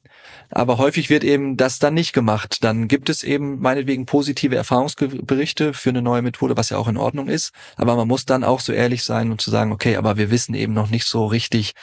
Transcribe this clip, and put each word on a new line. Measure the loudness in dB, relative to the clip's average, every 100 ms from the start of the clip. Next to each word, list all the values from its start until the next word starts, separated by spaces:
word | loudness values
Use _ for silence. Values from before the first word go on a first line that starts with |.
| _ -20 -20 -20 -6
Aber | 0 2 2
häufig | 2 0 2
wird | 2
eben | 4 2 2 0
das | 0 2
dann | 2
nicht | 2 0
gemacht. | 2 2 0 -2 -2
Dann | 0 0 0
gibt | 0 0
es | -4
eben | -2 -2 -2 -2
meinetwegen | 0 0 -2 -4
positive | 0 0 0 -2 -2 -2
Erfahrungsberichte | 2 2 2 -2 -4 -4 -2 -2 -2 -2 -2
für | 0 -2
eine | 0
neue | 0 0
Methode, | -2 -2 0 0
was | 0
ja | -2
auch | -2
in | 0
Ordnung | -2 -2 -4
ist. | -4 -4 -12 -18 0
Aber | 2
man | 2 2
muss | 0 0
dann | 0
auch | 2 0
so | 0
ehrlich | 0 0 0
sein | -2 -2 -2
und | -2
zu | -2
sagen, | 0 0
okay, | 0 0
aber | 2 0 0
wir | 0
wissen | 0 0
eben | -4 -2
noch | 0 0
nicht | -2
so | -2 -2 0
richtig, | 0 0 -2 -2 -8